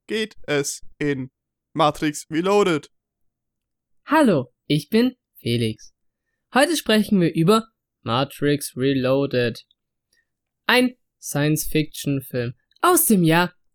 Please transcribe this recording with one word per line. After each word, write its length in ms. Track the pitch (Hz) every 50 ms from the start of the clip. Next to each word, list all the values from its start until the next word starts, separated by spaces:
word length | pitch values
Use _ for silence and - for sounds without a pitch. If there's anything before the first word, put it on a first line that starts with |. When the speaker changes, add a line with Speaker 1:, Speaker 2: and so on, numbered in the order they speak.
| _
Speaker 1:
geht 300 | - 202 226 214 214 - - -
es 340 | - 147 143 139 - - - - - - -
in 320 | 147 143 143 131 131 131 _ _ _ _ _ _ _ _ -
Matrix 520 | 151 160 151 147 - 160 151 147 - - -
Reloaded? 580 | - 156 180 190 202 208 202 190 165 143 - - _ _ _ _ _ _ _ _ _ _ _ _ _ _ _ _ _ _ _ _ _ _ _
Speaker 2:
Hallo, 480 | - 285 320 294 226 175 139 - - _ _ _ -
ich 200 | 147 151 - -
bin 280 | 220 220 247 254 247 _ _ _ _ _
Felix. 540 | - 117 120 120 120 110 110 - - - _ _ _ _ _ _ _ _ _ _ _ _ -
Heute 240 | 240 285 349 330 277
sprechen 420 | - - 220 214 208 214 208 185
wir 140 | 170 160 -
über 320 | 160 165 175 214 226 220 - _ _ _ _ _ _
Matrix 720 | - 117 117 127 139 139 - - 147 143 147 143 - - -
Reloaded. 920 | 123 127 139 139 135 123 127 135 139 139 135 - 123 120 117 113 - - _ _ _ _ _ _ _ _ _ _ _ _ _ _ _ _ _ _ _ _
Ein 300 | - 226 247 254 247 254 _ _ _ _ _
Science-Fiction-Film 1300 | - - - 143 143 151 156 151 - - - 156 151 - - - - 143 139 135 131 - - 127 120 120 - _ _ _ _ _
aus 240 | - 349 359 320 -
dem 180 | - 220 185 170
Jahr 300 | 156 160 170 180 175 - _ _ _